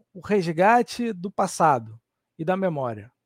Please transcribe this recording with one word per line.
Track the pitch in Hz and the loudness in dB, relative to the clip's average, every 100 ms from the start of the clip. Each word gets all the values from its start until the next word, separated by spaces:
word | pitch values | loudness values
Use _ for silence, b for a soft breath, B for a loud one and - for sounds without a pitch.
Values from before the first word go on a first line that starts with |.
| _ | _
o | 185 | -14
resgate | - 208 170 160 196 240 233 - 233 | -2 0 0 2 4 4 2 -4 -6
do | 185 190 | -6 -8
passado | - 190 - 165 131 110 110 _ _ _ - | -4 -4 2 2 2 -2 -20 _ _ _ -10
e | |
da | 160 190 | -4 -2
memória, | 190 147 127 107 110 _ | -2 -2 -6 -8 -14 _